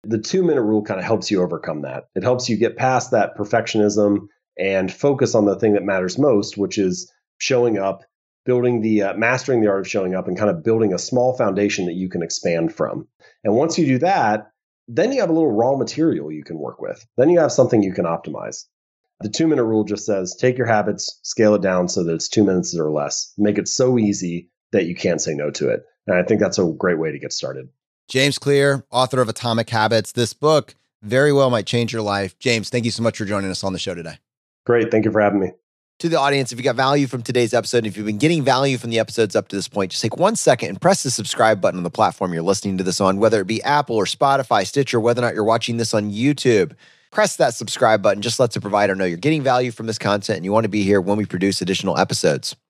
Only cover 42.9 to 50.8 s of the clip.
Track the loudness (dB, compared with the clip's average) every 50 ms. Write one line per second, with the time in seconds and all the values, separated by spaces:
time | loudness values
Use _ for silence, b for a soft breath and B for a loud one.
42.9 | 0 2 2 2 2 4 2 2 2 2 0 -2 -4 -4 -2 0 0 0 0 0
43.9 | 0 -2 -2 -2 -2 -2 0 2 2 0 0 0 0 0 0 0 -2 -2 -2 0
44.9 | 0 0 2 2 0 0 0 -2 -2 0 2 2 2 0 0 -4 -4 -4 -4 -2
45.9 | -2 -2 -2 -2 -4 0 0 0 0 2 2 2 4 4 2 0 -4 b b b
46.9 | b b b b b 0 0 0 2 0 0 0 0 -4 -10 -10 -2 2 2 4
47.9 | 4 4 2 0 0 0 -2 -6 0 0 0 0 0 -4 -6 0 0 2 2 2
48.9 | 0 0 0 -2 -2 -2 -2 -2 0 0 0 0 0 0 0 -2 -6 -8 -6 -6
49.9 | -6 -4 0 0 0 0 0 -4 -4 -4 -2 0 0 2 2 2 0 0